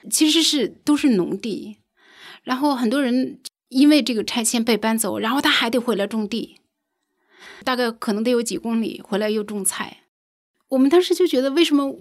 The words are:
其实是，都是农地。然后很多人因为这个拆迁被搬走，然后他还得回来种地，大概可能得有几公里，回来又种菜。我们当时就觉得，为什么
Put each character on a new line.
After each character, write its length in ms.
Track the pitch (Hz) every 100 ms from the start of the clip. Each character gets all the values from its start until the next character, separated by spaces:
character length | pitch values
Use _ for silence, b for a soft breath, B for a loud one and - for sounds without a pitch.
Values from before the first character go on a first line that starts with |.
| 202
其 200 | - 311
实 120 | 320
是， 260 | 311 294 214
都 260 | - -
是 220 | 294 294 202
农 220 | 170 196
地。 400 | 226 190 208 208 _ B B B B B
然 120 | -
后 220 | 254 294 262
很 140 | 233
多 100 | 269
人 400 | 262 254 262 294 - _ _
因 180 | 262 294
为 140 | 302
这 100 | 240
个 100 | 220
拆 220 | - 240
迁 180 | 220 240
被 140 | 233 214
搬 220 | 220 226
走， 200 | 208 214
然 140 | 220
后 80 | 269
他 80 | 302
还 220 | 277 233
得 100 | 247
回 160 | 240 202
来 100 | 202
种 220 | 226 208
地， 280 | 226 - _ _ _ _ _ _ _ B B B B
大 100 | 262
概 160 | 247 240
可 220 | 226 -
能 100 | 202
得 80 | 226
有 120 | 240
几 160 | 233 185
公 240 | 233 226
里， 180 | 220 -
回 140 | - 214
来 140 | 214
又 120 | 214
种 220 | 208 208
菜。 360 | 185 - - - _ _ _ _ _ _ _
我 80 | 269
们 140 | 269
当 100 | 349
时 140 | 359
就 120 | 359 359
觉 140 | 254
得， 100 | 269
为 120 | 277
什 100 | 330
么 160 | 285 277 -